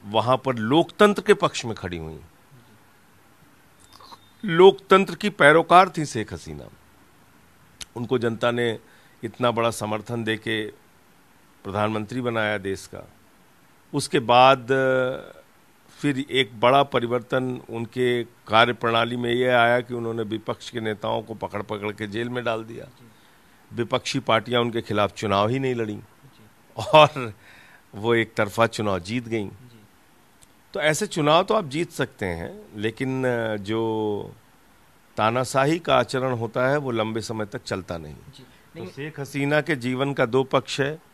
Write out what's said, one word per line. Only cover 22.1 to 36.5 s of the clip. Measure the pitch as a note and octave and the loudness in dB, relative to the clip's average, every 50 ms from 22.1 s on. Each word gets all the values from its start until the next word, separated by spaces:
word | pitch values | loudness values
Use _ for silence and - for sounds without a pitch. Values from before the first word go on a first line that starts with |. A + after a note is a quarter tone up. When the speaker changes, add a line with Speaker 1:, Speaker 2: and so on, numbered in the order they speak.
| G2 A2+ A#2+ B2 | -6 -8 -6 -6
Speaker 1:
में | B2 B2 A#2+ | -6 -6 -4
डाल | A#2 A2+ A2 A2+ | -4 -4 -4 -6
दिया। | A2+ A#2 A#2+ A#2 C3 - _ - - _ _ _ _ _ _ _ _ _ _ _ _ G#2 | -12 -14 -16 -16 -18 -20 _ -20 -20 _ _ _ _ _ _ _ _ _ _ _ _ -6
विपक्षी | G#2+ A#2 G2+ C3 B2+ - - - C#3 | -6 -4 -2 -2 -4 -4 -4 -6 -4
पार्टियां | A#2 - A2+ A2+ G2+ A#2 A#2+ A#2+ | 0 2 2 2 2 2 0 0
उनके | A#2+ A#2+ A2+ A#2 | 0 0 -2 -6
खिलाफ | G#2 - G#2+ G#2 G#2 G2 - | -6 -2 0 0 0 0 -2
चुनाव | - - G#2 G2+ G2 G#2 | -6 -2 0 2 2 2
ही | G#2+ B2 C3+ | 0 0 -2
नहीं | C3+ C3 B2+ | -2 -2 -2
लड़ी | A#2 A2+ G#2+ G#2 G#2 G#2+ - _ _ _ - _ _ - - _ _ _ _ _ - G#2+ - - | -4 -4 -6 -6 -12 -14 -20 _ _ _ -20 _ _ -20 -20 _ _ _ _ _ -10 -6 0 2
और | D#3 D3+ C#3 - C#3+ B2+ A2+ G2+ _ - - - - - - - - _ _ - | 2 2 2 0 -6 -10 -10 -12 _ -20 -20 -20 -20 -20 -20 -20 -20 _ _ -14
वो | G2 G#2 A#2 A#2 | -6 -2 0 0
एक | A2+ A2 G#2+ - | 0 0 -2 -2
तरफा | - A2 G2+ G2 - A#2 | -4 -4 -4 2 0 0
चुनाव | A2 - - A2 G#2 G2 F2+ | 0 0 -4 -4 -2 -2 -4
जीत | E2+ F#2+ A2+ B2+ A#2+ | -6 -6 -8 -8 -6
गईं। | A#2 A2+ A2+ G2+ F#2+ - - - - - - - _ _ _ _ _ _ _ _ _ _ _ - _ _ _ _ _ - | -4 -6 -6 -6 -6 -10 -16 -20 -20 -20 -20 -20 _ _ _ _ _ _ _ _ _ _ _ -20 _ _ _ _ _ -8
तो | - | 0
ऐसे | C#3+ D#3 D#3 - G#3+ | 0 2 2 0 -4
चुनाव | - - F3 D3+ D3 D3+ E3+ F#3+ | -4 -2 0 4 4 6 4 4
तो | F#3+ A3 | 4 0
आप | G3+ F3 | -2 -2
जीत | C#3 B2 D#3 E3+ D#3+ | -2 -4 -6 -6 -6
सकते | - - C#3 - - - G#2+ | -4 -6 -6 -6 -4 -6 -6
हैं, | F#2 E2+ E2 E2+ - F#3+ G#3 - - - | -6 -4 -6 -8 -10 -12 -16 -20 -18 -10
लेकिन, | G#2+ G#2 A2+ A2+ - C3+ C3 C3 C3 C3 | -4 -4 -4 -4 -2 -4 -4 -2 -2 -2
अ, | B2+ B2 A#2 A2+ A2 G#2+ | 0 0 0 -2 -4 -4
जो | G#2+ G2 G2+ A2 A2 A2+ A2+ A2 A2 G#2+ G#2+ G#2 G2+ - - - - _ _ _ _ _ _ _ _ _ _ _ _ _ _ _ | -6 -4 -4 -2 -2 -2 -2 -2 -2 -2 -2 -4 -4 -8 -12 -16 -20 _ _ _ _ _ _ _ _ _ _ _ _ _ _ _
तानाशाही | - G#2+ A2 A2+ B2+ C3 - - C3+ C3+ D3 D#3+ F3 | 2 2 2 2 2 -2 0 2 2 2 2 2 0
का | - - C3+ | 0 2 2
आचरण | B2+ A#2+ - - C3 B2+ C3 | 2 2 2 -2 -4 -2 -2
होता | B2+ A2+ A2+ A2 | -2 -4 -6 -6